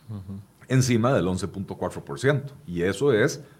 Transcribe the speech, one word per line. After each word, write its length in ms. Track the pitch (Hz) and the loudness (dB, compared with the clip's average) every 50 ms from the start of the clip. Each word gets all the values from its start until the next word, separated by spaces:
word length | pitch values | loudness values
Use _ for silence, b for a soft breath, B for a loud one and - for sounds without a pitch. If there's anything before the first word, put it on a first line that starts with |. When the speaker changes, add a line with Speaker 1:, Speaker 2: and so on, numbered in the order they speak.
| b b | b b
Speaker 1:
Ujú. 300 | 107 98 92 98 98 101 - _ _ - - | -14 -12 -12 -12 -14 -14 -14 _ _ -14 -4
Speaker 2:
encima 440 | - 127 131 127 131 123 113 113 127 139 | 0 2 2 4 4 2 2 2 2 2
del 140 | 98 85 | 2 2
once 200 | 92 92 92 98 | 0 -2 -2 -4
punto 280 | 87 - 98 95 - 92 | -6 -8 -8 -10 -10 -8
cuatro 300 | - 92 87 - - - | -6 -6 -6 -6 -8 -12
por 140 | - - - | -10 -6 -2
ciento. 340 | 127 135 147 127 - - - - - | 2 2 2 2 -2 -6 -14 -16 -12
Y 160 | 87 87 85 85 | -6 -2 0 2
eso 280 | 98 95 - 135 147 | 2 2 2 4 4
es, 300 | 113 104 127 147 - - b b b | 4 4 4 2 0 -4 b b b